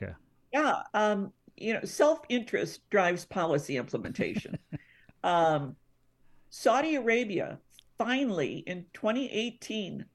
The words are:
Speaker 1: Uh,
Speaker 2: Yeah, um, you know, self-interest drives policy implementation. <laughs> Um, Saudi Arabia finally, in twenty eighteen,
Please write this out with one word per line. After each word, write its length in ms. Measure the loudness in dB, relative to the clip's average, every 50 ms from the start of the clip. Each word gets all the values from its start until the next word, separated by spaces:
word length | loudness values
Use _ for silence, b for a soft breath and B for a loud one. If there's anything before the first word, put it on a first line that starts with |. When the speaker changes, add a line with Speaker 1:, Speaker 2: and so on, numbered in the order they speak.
| -12
Speaker 1:
Uh, 100 | -12 -12 -14 _ _ _ _ _ _ -2
Speaker 2:
Yeah, 300 | 0 2 2 0 0 -2 -2 0
um, 400 | 2 2 2 2 0 -2 -4 -8 _ _ _ -16
you 160 | -8 -4 -2 -2
know, 120 | -2 -4
self-interest 1040 | -4 2 4 4 4 4 2 0 -2 -2 -2 -2 0 -2 -2 -2 -2 -6 -10 _ 0
drives 340 | 2 4 4 4 2 0 -4
policy 520 | -6 -4 -2 0 2 2 0 0 -2 -4
implementation. 800 | -4 -4 -4 -6 -6 -6 -6 -4 -4 -2 -2 -2 -4 -6 -8 -10 -12 _ -10 -14
<laughs> 60 | -14 b b b b b b b _ -2
Um, 500 | 2 4 4 4 4 4 2 0 -4 -10 -14 _ _ _ _ _ _ _ _ _ -20 -20 -20 -20 _
Saudi 440 | -6 0 2 4 4 4 4 2 0
Arabia 640 | 0 2 2 2 2 2 0 -2 -4 -4 -4 -8 -12 _ _ _ -20 -20 _ _ -4
finally, 640 | -2 0 0 0 0 0 0 0 0 0 -2 -6 -8 -8
in 180 | -8 -10 -10 -14 -10
twenty 360 | -4 -2 0 0 0 -2 -2 -2
eighteen, 720 | -2 -4 -4 -6 -10 -10 -8 -6 -6 -6 -6 -8 -10 -12 -12